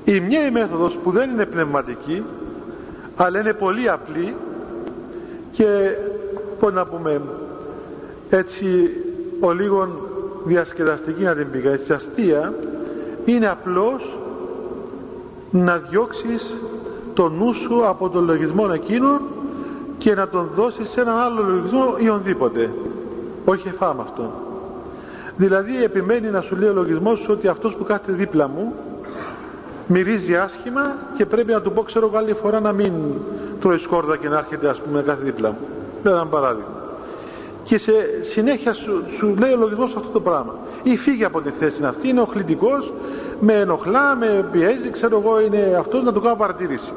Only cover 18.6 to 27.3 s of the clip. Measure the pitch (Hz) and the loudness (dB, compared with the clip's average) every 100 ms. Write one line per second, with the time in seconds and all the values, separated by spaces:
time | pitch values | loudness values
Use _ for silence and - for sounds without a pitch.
18.6 | 208 165 - 233 269 285 - - - - | 2 0 0 2 4 2 -2 -8 -8 -8
19.6 | - - - - - 196 190 185 165 151 | -10 -10 -10 2 4 4 0 -2 -2 0
20.6 | 233 - 220 - 240 226 240 226 202 185 | 0 0 -4 0 2 2 0 0 2 2
21.6 | 170 262 262 214 226 208 190 175 123 113 | 2 2 2 4 2 2 0 2 2 2
22.6 | 113 - - - - - - - - 190 | 0 0 -6 -8 -8 -8 -10 0 2 2
23.6 | 190 180 180 135 107 - 113 92 - - | -2 -2 0 0 -6 -6 -6 -8 -10 -10
24.6 | - - - - - - - - 190 190 | -10 -12 -12 -14 -14 -14 -12 2 4 4
25.6 | 202 262 226 190 180 233 220 196 175 190 | 2 0 2 2 0 0 2 -2 -2 0
26.6 | 208 196 175 160 202 220 - | 2 2 0 2 2 0 0